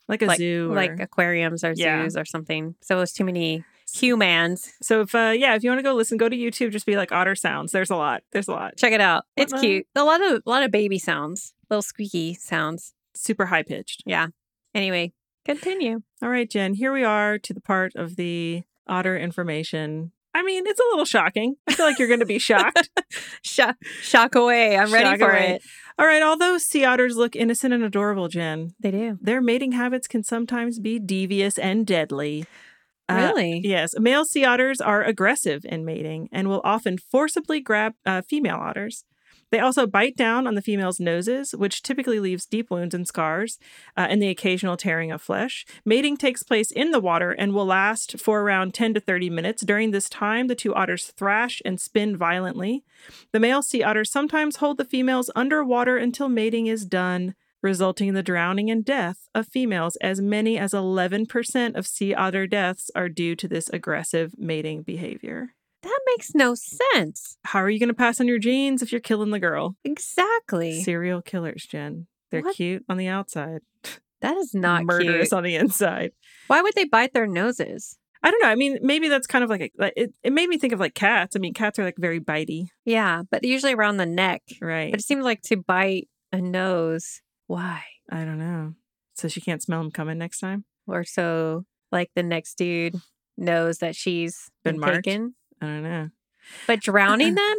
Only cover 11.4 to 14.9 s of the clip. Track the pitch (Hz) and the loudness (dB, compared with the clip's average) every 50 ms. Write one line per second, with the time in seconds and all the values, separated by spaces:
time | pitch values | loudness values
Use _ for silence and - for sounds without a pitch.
11.4 | - - - _ _ _ 214 208 202 - - - 208 196 - 175 165 165 175 - | -12 -14 -18 _ _ _ -2 -2 -2 -4 -8 -8 -8 -4 -4 -4 -4 -4 -6 -8
12.4 | - - 175 160 156 156 165 175 - - - _ _ _ _ - - - 220 - | -8 -4 -2 -2 -2 -2 -4 -8 -12 -16 -20 _ _ _ _ -8 -4 -4 -2 0
13.4 | 190 180 185 160 151 - 160 - - - - - - - 180 165 165 170 - _ | 0 2 2 0 0 -2 -6 -8 -8 -10 -14 -12 -6 -2 -2 0 0 -2 -4 _
14.4 | _ _ _ _ _ _ - 214 196 190 | _ _ _ _ _ _ -4 -2 -2 0